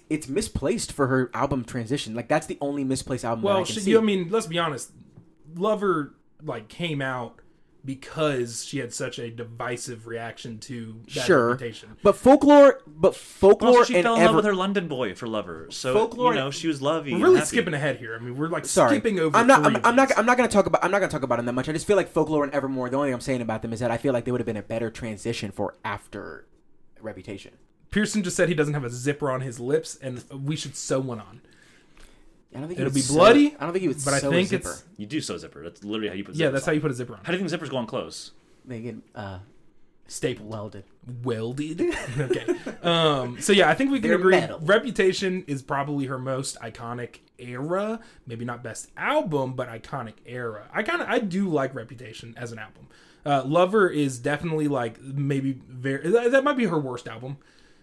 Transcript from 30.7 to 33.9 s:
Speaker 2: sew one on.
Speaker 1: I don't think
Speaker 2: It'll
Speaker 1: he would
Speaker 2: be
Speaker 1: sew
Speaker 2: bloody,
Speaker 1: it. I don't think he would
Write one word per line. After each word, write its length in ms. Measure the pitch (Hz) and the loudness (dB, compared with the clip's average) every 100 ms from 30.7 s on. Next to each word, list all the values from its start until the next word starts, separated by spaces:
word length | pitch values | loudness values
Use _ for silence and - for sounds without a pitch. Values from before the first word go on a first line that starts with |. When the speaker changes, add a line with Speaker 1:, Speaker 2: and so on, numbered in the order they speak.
| - | -10
Speaker 2:
sew 240 | - 139 | -4 -2
one 180 | 135 117 | -2 -8
on. 220 | 101 - _ _ _ _ _ - - - - _ _ | -12 -20 _ _ _ _ _ -20 -20 -20 -20 _ _
Speaker 1:
I 40 | - | -12
don't 100 | 156 | -10
think 120 | 175 | -4
Speaker 2:
It'll 100 | 135 | -2
Speaker 1:
he 20 | |
would 20 | |
Speaker 2:
be 60 | 135 | 0
Speaker 1:
sew 140 | 127 | 2
Speaker 2:
bloody, 320 | 147 196 285 294 | 8 8 10 6
Speaker 1:
it. 100 | - | 2
I 60 | |
don't 80 | 147 | -4
think 80 | 180 | -2
he 80 | |
would 160 | 185 | -2